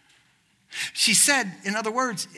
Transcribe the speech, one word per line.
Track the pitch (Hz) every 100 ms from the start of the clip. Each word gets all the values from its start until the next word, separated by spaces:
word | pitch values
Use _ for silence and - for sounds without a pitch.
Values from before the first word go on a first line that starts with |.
| _ _ _ _ _ _ _ - -
She | - 226
said, | 202 - 277 202 -
in | 196
other | 214 220
words, | 240 254 180 -